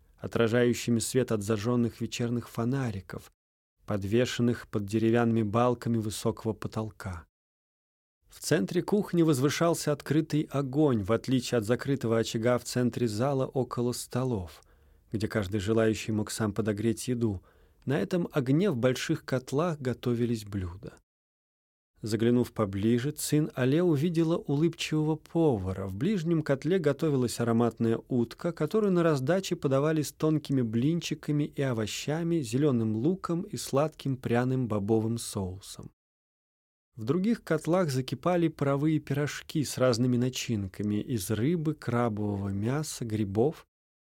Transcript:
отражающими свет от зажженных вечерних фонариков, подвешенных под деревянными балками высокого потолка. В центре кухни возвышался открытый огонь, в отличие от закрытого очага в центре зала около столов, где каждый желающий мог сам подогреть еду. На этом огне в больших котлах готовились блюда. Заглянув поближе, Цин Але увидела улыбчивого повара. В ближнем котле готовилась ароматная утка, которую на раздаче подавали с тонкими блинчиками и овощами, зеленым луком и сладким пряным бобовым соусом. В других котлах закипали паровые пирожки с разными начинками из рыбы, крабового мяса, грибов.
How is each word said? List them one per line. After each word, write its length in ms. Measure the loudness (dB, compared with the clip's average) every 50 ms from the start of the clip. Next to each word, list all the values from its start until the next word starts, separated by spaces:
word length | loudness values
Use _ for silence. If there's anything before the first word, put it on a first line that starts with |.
| _ _ _ _
отражающими 800 | -10 -4 0 2 2 4 4 4 4 4 2 0 0 0 0 0
свет 340 | 0 0 0 0 0 2
от 100 | -2 -2
зажженных 580 | 0 0 -2 0 0 0 2 2 0 0 -2 -6
вечерних 480 | -8 -8 -4 -4 -2 -2 -2 -4 -4 -6
фонариков, 840 | -6 -4 -2 -2 -2 -2 -2 -4 -6 -8 -10 -12 -14 -14 -14 -18 _ _ _ _ _ _ _ _ _ _ _
подвешенных 840 | -4 -4 -2 0 2 2 2 2 2 0 0 0 0 0 -2 -6 -6
под 160 | -6 -6 -4
деревянными 580 | -2 0 2 2 4 4 4 4 2 2 2
балками 560 | 0 2 2 2 2 2 2 0 -2 -2 -2 0
высокого 540 | -2 -4 -6 -2 -2 -4 -4 -2 -4 -4
потолка. 760 | -4 -4 -8 -8 -6 -6 -8 -8 -10 -10 -10 -10 -10 -10 -14 _ _ _ _ _ _ _ _ _ _ _ _ _ _ _ _ _ _ _ _ _
В 120 | -20 -12
центре 420 | -2 0 0 0 0 0 -2 -2
кухни 400 | 0 2 0 0 0 2 2 4
возвышался 720 | 4 4 4 4 2 2 2 2 2 2 2 0 0 -2
открытый 500 | -2 -2 -2 0 0 0 0 0 -2 -2 -2 -2
огонь, 520 | -2 -4 -4 0 2 4 4 4 4 2
в 100 | 2 2
отличие 460 | 0 0 2 0 0 0 0 0 0 0
от 60 | 2
закрытого 540 | 0 -2 0 0 -2 -2 -2 0 0 2 2
очага 400 | 0 0 -2 0 2 2 2 2
в 60 | -2
центре 440 | -2 -2 0 0 0 0 0 -2 -2
зала 380 | 0 0 0 0 0 0 -2
около 460 | -2 -2 -2 -2 -2 -2 -2 -2 -2
столов, 680 | -2 -4 -8 -6 -4 -2 -2 -2 -2 -4 -4 -8 -12 -18 -20 _ _ _ _ _ _ _ _ _
где 140 | -4 -4 -2
каждый 340 | 0 0 -2 -2 -2 -4 -2
желающий 520 | 0 2 2 4 4 4 2 0 -2 -2
мог 180 | -2 -2 -2 -4
сам 220 | -4 -2 -2 -2
подогреть 560 | -2 0 -2 0 -2 0 0 0 0 -2 -4 -4
еду. 340 | -2 0 0 -2 -2 -4 -8 _ _ _ _ _ _ _ _
На 140 | -2 -2 -2
этом 300 | -2 -2 -2 -2 -4 -2
огне 380 | -2 -2 0 2 2 2 2 2
в 60 | 0
больших 480 | 2 2 2 0 0 -2 -2 -4 -4 -2
котлах 560 | -4 -4 -4 -2 -2 -2 -2 0 -2 -4 -4
готовились 640 | -4 -4 -4 -2 -2 -2 0 0 0 0 -2 -4 -4
блюда. 500 | -6 -6 -4 -4 -6 -8 -12 -16 -18 -18 -20 _ _ _ _ _ _ _ _ _ _ _ _ _ _ _ _ _ _ _ _
Заглянув 520 | -4 -2 0 2 4 4 4 4 2 0
поближе, 580 | 0 -2 -2 0 0 0 2 2 2 2 0 -4
Цин 400 | -6 -6 -2 0 2 2 2 0 -2
Але 260 | 0 0 2 2 4
увидела 540 | 4 4 2 2 2 0 2 2 2 2 0
улыбчивого 800 | -2 0 -2 2 2 2 2 0 -2 -4 -2 0 0 0 0 -2
повара. 720 | -4 -6 -4 0 2 4 4 2 2 0 -4 -4 -4 -6 -6
В 60 | -4
ближнем 480 | -2 0 0 0 0 0 0 0 0
котле 360 | 2 0 0 0 2 0 0 2
готовилась 600 | 2 0 0 2 0 2 2 2 2 0 0 0
ароматная 580 | 0 2 4 4 4 2 2 0 0 2 2 0 -2 -2
утка, 440 | 0 0 0 0 -4 -6 -6 -6
которую 400 | -2 -2 -2 0 2 2 2 4
на 100 | 4 4
раздаче 540 | 4 4 2 2 2 0 0 0 0 -2 -4
подавали 460 | -2 0 2 2 2 2 2 2 0
с 100 | -2 -4
тонкими 500 | -4 0 0 2 2 0 0 0 0 0
блинчиками 840 | 2 2 2 2 2 2 0 0 -2 -4 -6 -6 -2 -2 0 0 0
и 180 | -2 -2 -2
овощами, 800 | -2 0 0 -2 -2 -4 -4 -6 -4 -2 -2 0 0 0 0 0
зеленым 540 | 0 0 0 2 4 4 4 4 2 0 0
луком 480 | 0 0 0 0 0 -2 -4 -4 -4
и 140 | -4 -6 -8
сладким 600 | -10 -6 0 0 2 2 0 -2 -4 -4 -4 -4
пряным 520 | -2 -2 0 2 2 2 2 0 -2 -2 -2
бобовым 500 | -2 -2 2 2 2 2 2 0 -2 -4
соусом. 720 | -6 -6 -6 -4 -4 -6 -8 -10 -14 -16 -16 -16 -16 -18 -20 _ _ _ _ _ _ _ _ _ _ _ _ _ _ _ _ _ _ _ _ -6
В 60 | -2
других 400 | -2 0 0 0 0 -2 -2 -2
котлах 460 | -2 -2 -2 0 0 0 2 2 0
закипали 580 | -2 -2 -4 -4 -8 -4 0 0 2 2 2 0
паровые 500 | 0 -2 0 0 0 2 2 0 0 0
пирожки 640 | -2 -2 -2 -2 -2 -4 -6 -10 -12 -4 -2 -2 -2
с 140 | -2 0 2
разными 380 | 4 4 4 4 2 2 2
начинками 840 | 2 0 0 -2 -4 -4 -4 -2 -2 -4 -6 -6 -4 -2 -2 -2 -2
из 300 | -2 -2 -4 -4 -2 -2
рыбы, 440 | -2 0 0 0 0 0 -2 -4 -4
крабового 720 | -4 -4 -2 0 0 0 0 0 -2 -2 -2 -2 -2 -2 -2
мяса, 560 | -2 -2 -2 -2 -2 -2 -4 -6 -8 -8 -6
грибов. 600 | -4 -2 -2 -2 0 2 2 2 2 0 -4 -14 _ _ _ _ _ _ _ _